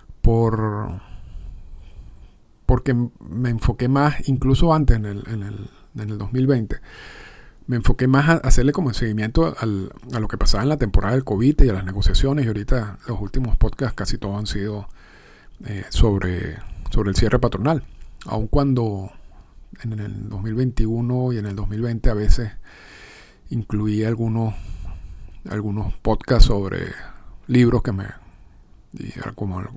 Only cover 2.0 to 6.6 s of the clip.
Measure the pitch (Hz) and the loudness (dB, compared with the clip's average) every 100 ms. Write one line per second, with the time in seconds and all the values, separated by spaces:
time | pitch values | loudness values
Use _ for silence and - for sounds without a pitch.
2 | - - - _ _ _ - 127 135 123 | -20 -20 -20 _ _ _ 0 0 2 0
3 | 120 - - 95 123 117 - 113 127 143 | -2 -8 -12 -4 -4 0 0 0 0 2
4 | 147 139 - 127 127 - 170 156 143 117 | 2 0 -2 0 2 4 4 4 4 2
5 | 104 101 - 110 98 98 104 - - 113 | 2 -8 -8 -8 -8 -12 -14 -18 -18 -12
6 | 107 104 98 127 131 131 | -10 -8 -4 0 2 2